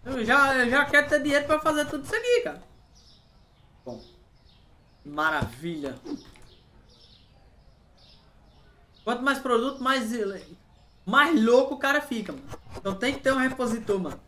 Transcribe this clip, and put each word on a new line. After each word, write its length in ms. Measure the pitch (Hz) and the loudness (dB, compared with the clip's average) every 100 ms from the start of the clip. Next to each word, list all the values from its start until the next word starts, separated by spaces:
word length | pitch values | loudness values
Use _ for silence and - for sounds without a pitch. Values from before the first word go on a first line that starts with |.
Eu 200 | 247 262 | -6 -4
já, 300 | 220 277 277 262 | 2 4 4 2
eu 140 | 240 | 2
já 140 | 269 | 2
quero 240 | 285 285 294 | 4 2 4
ter 140 | 294 | 0
dinheiro 240 | 277 285 294 | 2 0 2
pra 140 | 311 | 0
fazer 260 | 311 302 294 | 2 0 -2
tudo 180 | 302 | -6
isso 100 | - | -6
aqui, 260 | 453 480 480 | -4 2 2
cara. 200 | - - - - _ - - - _ _ _ _ _ _ | 0 -10 -20 -20 _ -20 -20 -20 _ _ _ _ _ _
Bom. 180 | 127 113 - - _ _ _ _ _ - _ _ | -16 -16 -18 -20 _ _ _ _ _ -20 _ _
Maravilha. 920 | 143 147 156 151 120 123 165 160 139 120 - - - - - - _ - - - - - _ _ - - - _ _ _ - - _ - - - - _ _ _ | -12 -2 0 0 -4 -6 -10 -8 -8 -10 -12 -12 -12 -20 -20 -20 _ -20 -20 -20 -20 -20 _ _ -20 -20 -20 _ _ _ -20 -20 _ -20 -20 -20 -20 _ _ _
Quanto 180 | 214 240 | -4 -2
mais 160 | 269 269 | 0 -2
produto, 440 | 262 233 262 269 | 2 2 0 -2
mais, 280 | 254 262 214 233 202 185 - - _ _ _ _ | 0 0 -2 -4 -4 -6 -16 -20 _ _ _ _
mais 360 | - 262 294 311 | 0 4 6 6
louco 340 | 226 247 269 | 6 6 4
o 40 | 285 | -2
cara 220 | 269 294 | 0 0
fica, 320 | 294 233 190 | -2 -8 -8
mano. 140 | 151 - - - - | -12 -14 -16 -14 -10
Então 180 | 196 | -8
tem 200 | 185 247 | -2 -4
que 60 | 269 | -2
ter 120 | 262 | 0
um 60 | 269 | 2
repositor, 600 | 254 254 240 226 220 196 | 0 -2 -4 -4 -2 -2
mano. 200 | 165 - | -2 -10